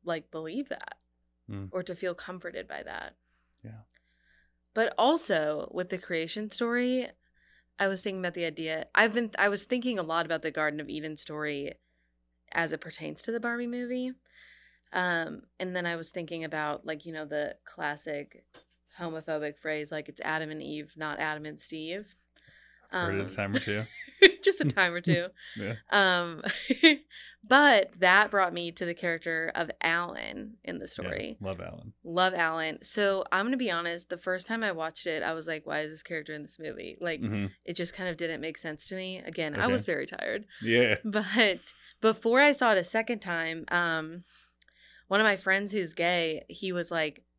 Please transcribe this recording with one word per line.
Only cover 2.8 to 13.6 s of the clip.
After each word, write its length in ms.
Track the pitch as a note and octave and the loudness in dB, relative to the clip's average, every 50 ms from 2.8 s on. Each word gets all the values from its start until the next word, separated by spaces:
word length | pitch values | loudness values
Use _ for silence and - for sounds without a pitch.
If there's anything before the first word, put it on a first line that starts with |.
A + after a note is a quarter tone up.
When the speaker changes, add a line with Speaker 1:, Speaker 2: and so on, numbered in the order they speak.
| - | -10
Speaker 1:
that. 340 | - - - - - - _ _ _ _ _ _ _ _ _ _ | -10 -10 -10 -10 -10 -14 _ _ _ _ _ _ _ _ _ _
Speaker 2:
Yeah. 200 | A2 A2 A2 A2 _ _ _ _ _ _ _ _ _ _ _ _ _ _ _ _ _ _ | -18 -16 -16 -20 _ _ _ _ _ _ _ _ _ _ _ _ _ _ _ _ _ _
Speaker 1:
But 200 | A3 A3 - - | 2 2 2 4
also 720 | - A3 B3+ D#4 E4 - - G3+ D#3+ D3+ D3+ D3+ D3+ - - - | 4 6 6 6 4 2 2 2 2 2 0 0 -2 -4 -6 -4
with 180 | - F3+ F3 | -6 -4 -4
the 80 | - F3+ | -4 -8
creation 520 | - - F3+ E3 E3 E3 - G#3 G#3+ G#3+ | -6 -4 -2 -2 -2 -2 -4 -6 -6 -8
story, 580 | - - A#3+ A#3 A#3 B3 B3 B3 B3+ B3+ A#3+ - - _ _ _ _ _ _ _ _ _ _ _ _ - | -4 -4 -2 0 0 2 2 2 2 0 -2 -4 -10 _ _ _ _ _ _ _ _ _ _ _ _ -2
I 80 | G3 G3 | 0 0
was 140 | G3 F#3 - | 0 0 -2
thinking 180 | G#3+ F#3+ F#3+ | -4 -4 -2
about 140 | F#3 F3 F3 | -4 -4 -4
the 100 | F3 E3+ | -2 -4
idea, 440 | E3 D3+ D#3+ E3 D#3+ D#3+ D#3+ - - _ | -4 -4 -4 -6 -4 -4 -4 -6 0 _
I've 180 | - G#3+ A3+ G#3 | 4 4 4 4
been, 180 | A#3+ A#3+ A3 - - | 0 -2 -2 0 2
I 100 | G3 G3+ | 2 2
was 160 | G3+ G#3 - | 2 0 -2
thinking 340 | - B3+ B3+ A#3 B3+ A#3+ G3+ | 0 -2 0 0 0 -2 -2
a 40 | F3 | -2
lot 240 | D#3 D#3+ E3 E3 | 0 0 0 0
about 160 | D#3+ E3 D#3+ - | 0 -2 -2 -2
the 80 | D#3+ | -4
Garden 300 | D3 - D#3 D3+ D3 D3+ | -2 0 0 0 0 -2
of 80 | D3+ - | -6 -6
Eden 280 | A#2 D3+ D3+ D#3 D#3 | -8 -8 -8 -8 -10
story 580 | D3 - - D#3 D3+ D3+ D3+ D3 C#3+ C#3 C#3+ - _ _ _ _ _ _ _ _ _ _ _ _ _ _ _ - | -10 -10 -10 -8 -6 -4 -4 -4 -4 -6 -8 -10 _ _ _ _ _ _ _ _ _ _ _ _ _ _ _ -2
as 200 | - E3 D#3+ D#3 | -2 -2 -2 -2
it 80 | D#3 | -6
pertains 400 | - E3 D#3+ - D#3+ D3+ D3+ - - | -8 -10 -14 -10 -10 -10 -10 -10 -8
to 100 | - A3+ | -6 -6
the 80 | A#3 | -2
Barbie 260 | A3 A#3+ A#3 A#3+ | -2 -2 -2 -2